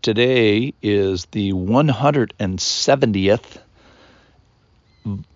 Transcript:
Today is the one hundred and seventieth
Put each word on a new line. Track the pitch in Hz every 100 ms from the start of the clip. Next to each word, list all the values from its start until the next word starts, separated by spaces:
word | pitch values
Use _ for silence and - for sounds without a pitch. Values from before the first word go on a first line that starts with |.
Today | - 107 123 127 110 104 135 -
is | 104 101 98 92 -
the | 110 98
one | 95 92 123 151
hundred | 107 139 143 107 -
and | 101 92
seventieth | - - - 139 117 98 95 113 - - _ _ _ _ - _ _ _ _ _ _ _ _ _ 104 101 -